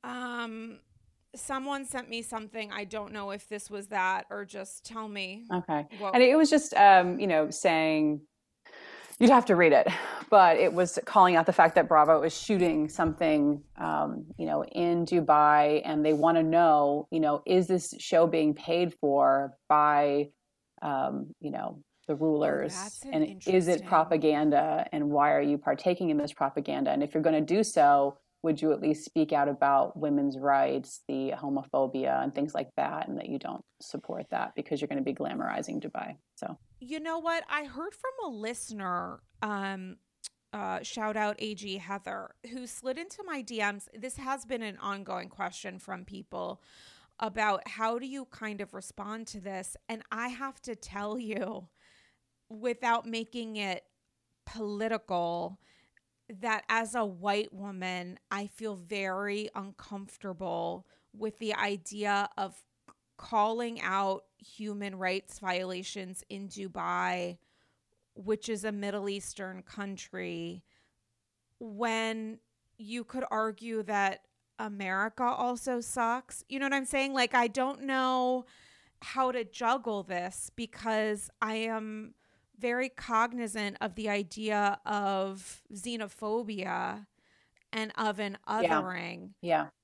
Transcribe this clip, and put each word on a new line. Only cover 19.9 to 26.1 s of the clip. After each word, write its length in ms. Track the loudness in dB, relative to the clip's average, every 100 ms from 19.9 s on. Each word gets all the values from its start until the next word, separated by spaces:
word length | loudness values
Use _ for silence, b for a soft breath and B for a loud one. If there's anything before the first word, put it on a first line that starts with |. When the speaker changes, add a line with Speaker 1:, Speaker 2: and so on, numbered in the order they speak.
| 6 4 2 0 _ _ _ _ -10
Speaker 2:
um, 520 | -4 -2 -2 -4 -8 -10
you 120 | -10
know, 320 | -6 -8 -10 -20 _ -6
the 60 |
Speaker 1:
Oh, 40 | 0
Speaker 2:
rulers, 560 | 2 2 2 0 -2 -6
Speaker 1:
that's 280 | -10 -12 -6
an 80 |
Speaker 2:
and 100 | -2 -2 -2 2
is 200 | 4 4
it 40 |
Speaker 1:
interesting 160 | 0 4
Speaker 2:
propaganda, 1000 | 4 4 4 4 4 4 4 2 0 -2
and 180 | -2 0
why 220 | 4 4
are 100 | 4
you 160 | 2 0
partaking 540 | 0 0 0 0 0